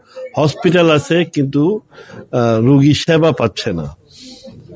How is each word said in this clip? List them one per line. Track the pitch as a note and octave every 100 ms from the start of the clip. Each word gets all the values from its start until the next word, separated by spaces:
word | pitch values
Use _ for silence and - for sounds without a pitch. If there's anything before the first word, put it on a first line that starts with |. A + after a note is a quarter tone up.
| _ - - -
হসপিটাল | D3 - F#3 F3 E3
আছে | D3+ - E3
কিন্তু, | E3+ - C#3 C#3+ D#3 G#3+ - - - - -
আহ, | B2+ A#2 A2+
রোগী | A#2 C#3 C#3+
সেবা | C#3+ - D#3+ D#3+
পাচ্ছে | - A#2 - -
না। | E2+ D2 D2 _ - - - - - -